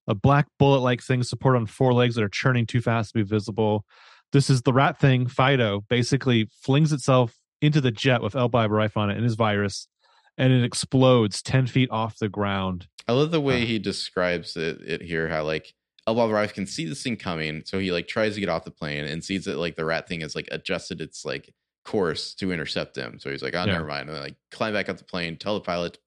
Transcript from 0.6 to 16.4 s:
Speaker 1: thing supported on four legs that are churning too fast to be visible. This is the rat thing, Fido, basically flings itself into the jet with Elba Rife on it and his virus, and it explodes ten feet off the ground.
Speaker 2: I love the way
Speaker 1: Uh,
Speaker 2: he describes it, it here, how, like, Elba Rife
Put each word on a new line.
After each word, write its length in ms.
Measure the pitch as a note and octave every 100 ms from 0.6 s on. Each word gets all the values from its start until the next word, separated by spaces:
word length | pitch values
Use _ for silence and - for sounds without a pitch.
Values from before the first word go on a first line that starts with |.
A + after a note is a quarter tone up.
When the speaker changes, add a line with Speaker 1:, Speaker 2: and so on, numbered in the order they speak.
| C#3 C#3 B2 A#2+
Speaker 1:
thing 220 | - B2+
supported 360 | A#2 A#2+ C3+ B2+
on 60 | G#2+
four 280 | - C3
legs 220 | B2 B2 A#2
that 80 |
are 60 | G#2
churning 360 | - C3+ B2 A2+
too 160 | B2
fast 300 | A#2+ A#2 G#2
to 80 | A2+
be 40 |
visible. 640 | G2+ A2 G#2 G2+ G#2+ G#2 - _ - - _
This 160 | C#3 C3+
is 120 | C3
the 100 | C3+
rat 260 | B2 D3 D3
thing, 280 | C#3 B2+ B2
Fido, 580 | - C3 C3+ A2+ G2+ G2+
basically 600 | A#2+ A#2+ C3+ C3 A#2 G#2+ _
flings 300 | - C#3 D#3
itself 460 | D3+ - B2+ A#2 - _ -
into 180 | D3+ D3+
the 100 | B2+
jet 300 | A2 C3+ B2
with 140 | A2 C3
Elba 320 | B2 A#2+ A2
Rife 280 | G#2+ G#2+ A2
on 120 | G#2
it 60 | G2+
and 80 |
his 120 | A#2 A2
virus, 520 | A2 G#2 G2+ - - _ _ _ _ -
and 140 | C3
it 120 | B2+
explodes 760 | A#2+ - - C3+ C3 B2 G#2+ -
ten 260 | - C3 B2+
feet 220 | C3+ B2+
off 300 | A2 A2 -
the 100 | G#2+
ground. 580 | G2 G2+ G2 F#2+ F2+ - _ -
Speaker 2:
I 60 |
love 180 | B2 D3+
the 100 | E3
way 220 | C#3 B2+
Speaker 1:
Uh, 20 | A#2
Speaker 2:
he 140 | A2+
describes 760 | G2 F#2+ - - F2+ F2 - E2+
it, 240 | E2 -
it 200 | G1+ E2+
here, 280 | E2+ E2 D#2+
how, 140 | D#2
like, 300 | D2+ D#2 - _ _ _ -
Elba 280 | A2+ A2+
Rife 200 | G#2+